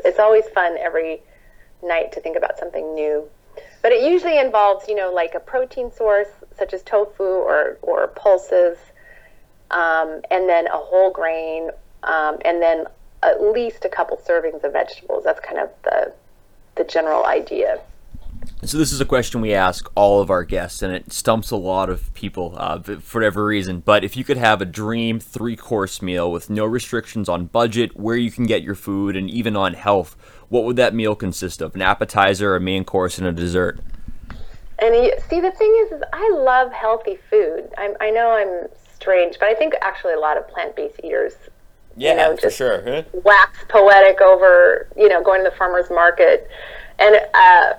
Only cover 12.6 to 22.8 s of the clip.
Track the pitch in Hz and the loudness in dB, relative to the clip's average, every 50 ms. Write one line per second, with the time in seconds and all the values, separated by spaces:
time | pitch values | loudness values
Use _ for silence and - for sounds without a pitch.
12.6 | 170 165 165 160 - - - - - - - - - 170 - - 208 208 220 240 | 2 2 0 0 -4 -8 -14 -20 -20 -20 -8 -2 0 0 2 2 2 0 0 0
13.6 | 240 226 - - - 180 - - 165 - - - - - 170 170 160 160 156 151 | -4 -6 -6 -8 -8 -6 -4 -4 -4 -4 -6 -6 -4 -2 -2 -2 -2 -4 -6 -6
14.6 | - 143 139 - - - - - - - - - - - 160 - - - - 78 | -6 -4 -2 -4 -4 -4 -8 -12 -8 -6 -6 -2 -2 -2 -4 -4 -8 -10 -8 -6
15.6 | 67 - - - - - - - - - - - _ - - _ _ _ _ - | -8 -8 -10 -8 -4 -2 -2 -2 -2 -4 -8 -14 _ -20 -20 _ _ _ _ -20
16.6 | - _ _ - - - - 165 160 156 151 - - - 147 - - - - - | -20 _ _ -6 -6 -4 -4 -2 -2 0 0 0 0 0 -2 -2 -4 -4 -4 -4
17.6 | - - - - - - - - - - - - - - - - - - - - | -4 -4 -4 -6 -10 -16 -20 -20 -20 -18 -18 -14 -14 -12 -10 -8 -10 -8 -8 -8
18.6 | - - 143 151 156 135 143 135 165 - 135 127 113 - - 120 110 107 104 98 | -8 -4 -2 -2 -2 -2 -2 -2 -2 0 0 0 -2 -2 -4 -4 -2 0 0 2
19.6 | 92 92 90 - - - - 98 101 101 101 101 98 95 95 90 87 - 95 90 | 0 0 -2 -4 -10 -6 0 2 4 4 4 4 2 2 0 -2 -2 -4 -6 -6
20.6 | 87 90 - - - 92 92 90 - - - - - 120 113 110 104 - 120 104 | -6 -8 -8 -8 -6 -6 -6 -8 -10 -10 -12 -4 -2 0 0 0 -2 -6 -8 -6
21.6 | 87 92 92 95 95 92 90 87 - - - - - 95 - 92 87 82 87 - | -4 -4 -2 -2 -2 -2 -4 -6 -8 -10 -10 -10 -12 -10 -8 -8 -10 -10 -10 -8
22.6 | 87 85 80 87 | -8 -8 -8 -8